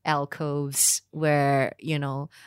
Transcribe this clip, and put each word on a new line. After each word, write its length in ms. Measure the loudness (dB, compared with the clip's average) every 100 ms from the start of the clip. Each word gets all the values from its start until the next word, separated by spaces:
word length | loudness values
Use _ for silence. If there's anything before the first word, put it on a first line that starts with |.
| -2
alcoves 960 | 0 -2 -4 -4 -2 -2 0 2 0 -4
where, 640 | -2 2 4 4 2 0 -4
you 200 | -4 -4
know, 300 | -4 -6 -8 -14